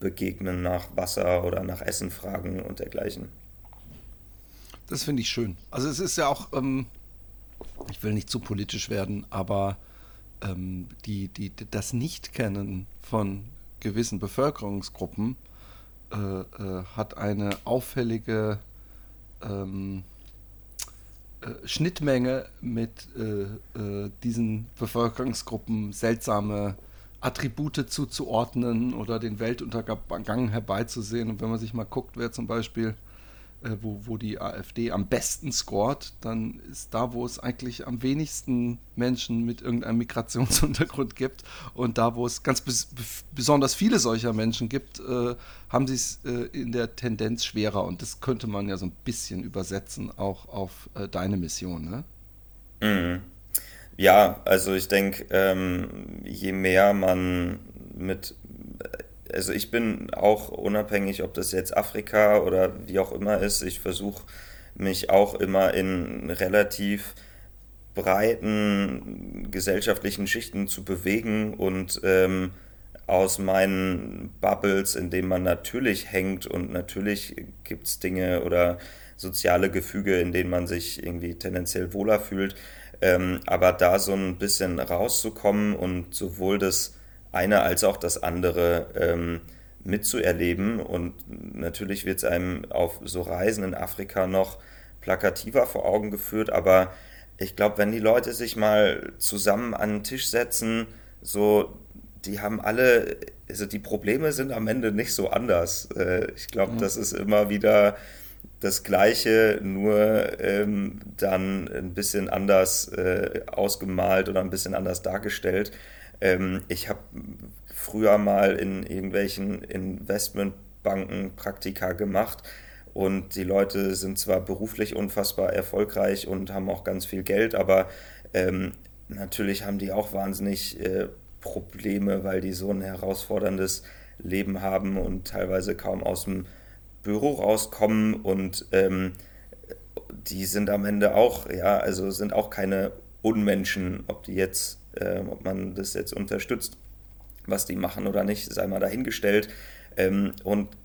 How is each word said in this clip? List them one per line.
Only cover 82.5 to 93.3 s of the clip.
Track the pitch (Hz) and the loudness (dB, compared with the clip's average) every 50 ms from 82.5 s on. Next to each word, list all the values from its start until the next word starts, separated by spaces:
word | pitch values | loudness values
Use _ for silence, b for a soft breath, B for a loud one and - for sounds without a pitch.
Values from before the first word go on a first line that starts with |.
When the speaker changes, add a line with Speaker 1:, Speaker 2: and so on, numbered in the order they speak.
| B B B B B B B B B - | B B B B B B B B B 2
Speaker 1:
ähm, | - 95 90 90 90 90 90 - - | 6 6 6 6 4 2 0 -2 0
aber | - 95 90 92 92 90 | 0 4 6 6 6 8
da | - 92 87 92 101 | 8 6 6 8 6
so | - 98 98 | 4 2 0
ein | 98 95 92 90 | 0 0 -2 -2
bisschen | 90 101 101 - - 98 90 87 69 | -2 0 0 2 2 0 0 0 -2
rauszukommen | 62 - 87 87 107 123 - - - 110 - - - 101 101 104 104 104 101 | -2 -2 0 0 0 0 0 0 -2 -2 -4 2 2 4 4 4 2 2 2
und | - 92 92 90 90 87 - - | 0 0 -2 -2 -4 -4 -6 -6
sowohl | - 101 90 87 95 92 95 101 | -6 -6 -6 -4 0 2 2 4
das | 98 98 95 92 - - - B B B B B B B B | 4 4 2 2 0 0 -4 B B B B B B B B
eine | - 90 90 101 104 85 | -2 0 4 6 6 6
als | 58 - 90 - 107 | 6 4 4 4 4
auch | 95 98 | 4 2
das | - 87 87 - - - | 2 -2 -2 -2 0 -2
andere, | 85 85 90 90 87 82 87 87 85 87 82 - - - | -2 0 2 2 2 2 4 4 4 4 2 0 -2 0
ähm, | 95 87 85 85 85 85 85 82 82 B B B B B B B B - | 2 2 2 2 0 0 -2 -4 -6 B B B B B B B B -2
mitzuerleben. | 98 101 104 - - 127 113 - 110 101 82 87 87 87 92 98 107 117 101 | -2 -2 0 0 0 0 2 2 2 2 2 2 0 2 2 0 0 -2 -2
Und | - - 90 87 87 87 - - - - - - - - - | -4 -4 -4 -4 -4 -6 -8 -12 -16 -16 -14 -14 -14 -12 -8
natürlich | 60 80 85 87 - 104 95 101 98 - | -6 -6 -6 -6 -6 -6 -6 -6 -4 -2
wird's | 95 95 - - | -2 -2 0 0
einem | - 87 90 92 90 87 - - - | 2 2 2 0 -2 -4 -4 -6 -4
auf | - - 87 82 - - - | 0 0 0 0 -2 -6 -10
so | - 90 90 | -8 -6 -6
Reisen | 87 90 | -4 -4